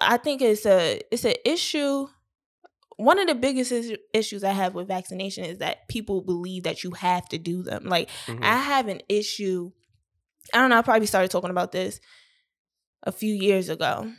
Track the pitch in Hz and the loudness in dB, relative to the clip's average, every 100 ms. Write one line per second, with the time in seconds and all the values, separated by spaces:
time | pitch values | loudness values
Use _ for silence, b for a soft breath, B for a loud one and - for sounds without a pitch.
0 | - 240 294 269 247 214 214 190 160 104 | 2 2 0 2 2 4 6 6 4 0
1 | - 240 233 - - 339 - 302 285 277 | -4 -2 0 0 0 0 0 -2 0 -2
2 | 277 _ _ _ _ _ _ _ _ - | -4 _ _ _ _ _ _ _ _ 0
3 | 226 381 359 247 262 262 247 240 233 214 | 4 4 4 2 0 0 0 -2 -4 -8
4 | _ 220 214 202 196 196 185 180 190 185 | _ -2 -2 -2 -2 0 0 -2 -6 -6
5 | 185 185 196 190 175 185 156 - - 226 | -6 -8 -8 -8 -10 -6 -6 -6 -8 -8
6 | 208 196 180 175 180 185 175 214 180 175 | -4 -2 -2 -4 -4 -6 -6 -6 -8 -4
7 | 180 180 - 165 165 180 180 101 - 175 | -2 -2 -2 -8 -6 -6 -6 -8 -2 -2
8 | - B B 117 165 240 285 277 220 185 | -2 B B -2 0 2 2 0 -2 -6
9 | - 208 208 - 196 185 175 - _ _ | -2 -2 -2 -4 -2 -2 -4 -14 _ _
10 | _ _ _ _ - 233 262 233 233 220 | _ _ _ _ -2 4 6 6 6 4
11 | 208 190 190 185 175 180 180 185 190 - | 4 2 2 0 -2 -2 -2 -2 -6 -8
12 | b b b b b _ _ _ _ _ | b b b b b _ _ _ _ _
13 | - - 214 208 196 190 180 165 - - | -8 -4 -4 0 2 2 0 -2 -2 -2
14 | 220 | -6